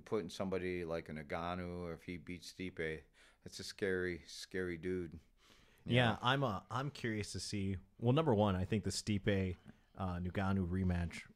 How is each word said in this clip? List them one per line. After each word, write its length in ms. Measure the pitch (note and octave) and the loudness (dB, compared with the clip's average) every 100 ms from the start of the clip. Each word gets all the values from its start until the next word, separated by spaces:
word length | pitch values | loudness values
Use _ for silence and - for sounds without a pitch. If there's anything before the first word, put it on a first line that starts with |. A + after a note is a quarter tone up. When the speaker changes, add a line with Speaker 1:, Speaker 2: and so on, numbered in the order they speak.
Speaker 1:
put 180 | - A2 | -2 -2
in 40 | F2 | -2
somebody 560 | - F#2+ F#2 F2+ F2+ | -4 -2 0 0 -2
like 240 | E2 E2 D#2+ | -2 -4 -4
a 40 | |
Ngannou, 720 | D2+ D2 F2 E2+ F2+ F2 F2 | -8 -4 -4 -2 -2 -4 -4
or 100 | F2 | -6
if 80 | E2 | -6
he 160 | - F2 | -8 -8
beats 340 | - - - | -8 -10 -10
Stipe, 480 | - F#2 F#2 D#2+ D#2 - _ - _ | -6 -6 -2 -2 -2 -10 _ -20 _
that's 140 | F#2+ - | -16 -12
a 40 | |
scary, 560 | G2 - G2+ F#2 F2+ E2+ - | -12 -2 0 2 0 -4 -8
scary 500 | - - F#2 F2+ F2 | -14 -6 -4 -2 -2
dude. 360 | F2 F#2 E2+ D#2+ - _ - - - - - | -2 -2 -4 -10 -18 _ -20 -20 -20 -16 2
You 100 | A#2+ | 4
Speaker 2:
Yeah, 140 | A#2+ | 4
Speaker 1:
know? 80 | G#2 | 2
Speaker 2:
I'm, 220 | A#2+ C3+ | 2 4
uh, 160 | C3+ F#2+ - | 2 0 -4
I'm 200 | A#2+ C#3+ | -4 -4
curious 420 | - A#2+ G#2+ G2+ | -4 -4 -2 -4
to 80 | G2 | -6
see. 360 | - G#2 G2 F#2+ - _ | -4 -2 -2 -2 -6 _
Well, 140 | A#2 | 4
number 220 | C3+ D#3+ | 4 6
one, 220 | G#2 G#2 F#2 | 6 6 4
I 100 | F#2+ | 2
think 180 | A2 | 0
the 60 | F#2+ | 0
Stipe, 640 | - - G#2 - G2 F#2 F2+ - - _ - | -2 0 2 4 4 2 -2 -10 -20 _ -6
uh, 220 | F#2+ F2 | -2 -2
Ngannou 500 | F2+ F2 F#2+ G2 F2 | -2 0 2 2 2
rematch 520 | F#2 F#2 F2 E2+ - - | 2 4 2 0 -4 -14